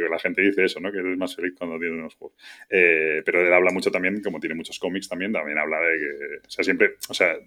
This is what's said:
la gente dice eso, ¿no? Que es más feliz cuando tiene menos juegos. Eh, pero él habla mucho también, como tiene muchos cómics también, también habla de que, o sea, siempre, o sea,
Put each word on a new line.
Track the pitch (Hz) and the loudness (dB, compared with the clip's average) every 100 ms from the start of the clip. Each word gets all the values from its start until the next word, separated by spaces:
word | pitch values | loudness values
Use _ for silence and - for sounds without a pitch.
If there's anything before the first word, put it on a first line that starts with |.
| 82 | 0
la | 85 | -2
gente | 92 90 | -2 2
dice | 98 98 | 2 4
eso, | 95 87 | 0 0
¿no? | 92 | -6
Que | 98 | -4
es | 92 92 | -4 -4
más | 90 | -6
feliz | - 85 - | -4 -6 -6
cuando | 85 82 | -10 -6
tiene | 85 82 | -6 -6
menos | 80 - | -10 -14
juegos. | - _ - - - | -20 _ -20 -20 0
Eh, | 98 87 80 78 78 | 4 6 6 2 0
pero | - 87 87 | 0 2 6
él | |
habla | 90 92 | 6 6
mucho | 92 95 | 2 0
también, | 92 92 104 | 0 -2 -2
como | 101 78 | -4 -6
tiene | 80 82 | -6 -6
muchos | 80 - | -8 -8
cómics | 92 92 - | -6 -6 -8
también, | 87 101 | -6 -4
también | 98 76 76 | -4 -2 -4
habla | 78 78 | -2 0
de | 85 80 | 0 0
que, | 73 71 71 73 - | -2 -8 -10 -12 -12
o | |
sea, | - | -4
siempre, | 87 90 101 - - | 0 4 2 2 -10
o | |
sea, | - 90 78 | 0 0 0